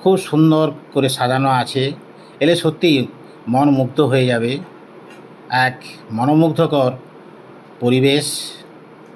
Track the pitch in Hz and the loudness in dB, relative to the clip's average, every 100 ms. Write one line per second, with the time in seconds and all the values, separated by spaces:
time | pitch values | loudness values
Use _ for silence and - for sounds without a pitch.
0 | 190 190 - 151 160 156 156 147 - 143 | 0 0 0 2 4 4 0 -4 -8 -2
1 | 131 - 123 131 135 127 120 135 135 156 | -2 -2 -2 0 0 0 -2 -4 -4 -6
2 | - - - - 147 170 160 151 180 139 | -16 -20 -14 -2 0 2 0 0 0 0
3 | 120 - - - - 127 147 135 123 - | -2 -10 -20 -14 -4 0 2 2 0 0
4 | 135 131 127 117 117 143 - - - - | 0 2 0 0 -2 -6 -10 -20 -20 -20
5 | - - - - - 127 127 127 - - | -20 -20 -20 -20 -6 -2 -2 -4 -16 -20
6 | - 110 131 156 165 156 160 147 127 127 | -10 -4 2 2 2 2 0 2 0 -2
7 | - - - - - - - - 120 127 | -14 -20 -20 -20 -20 -20 -20 -4 0 2
8 | 135 147 139 - - - - - - - | 2 0 -2 -8 -12 -16 -20 -20 -20 -20
9 | - | -20